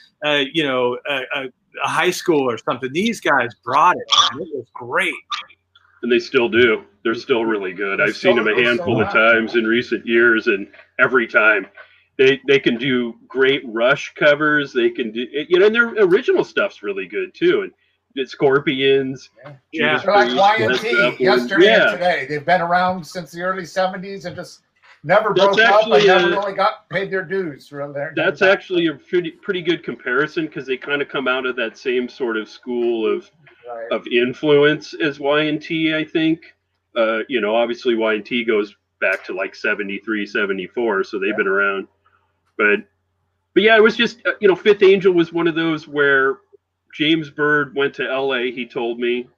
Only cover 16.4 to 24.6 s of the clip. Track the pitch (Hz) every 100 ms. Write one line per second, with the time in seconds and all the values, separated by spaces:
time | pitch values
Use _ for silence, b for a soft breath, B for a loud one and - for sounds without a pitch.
16.4 | - - - - 101 95 92 101 90 -
17.4 | 170 123 92 - _ _ _ 135 127 -
18.4 | 143 135 139 135 135 139 135 135 - _
19.4 | 147 139 _ 160 151 151 190 202 - -
20.4 | 202 220 - - 220 - - - 131 123
21.4 | 120 156 202 214 151 175 180 151 131 147
22.4 | 135 180 170 180 185 185 151 185 156 170
23.4 | 180 190 160 190 185 190 196 196 170 180
24.4 | 165 -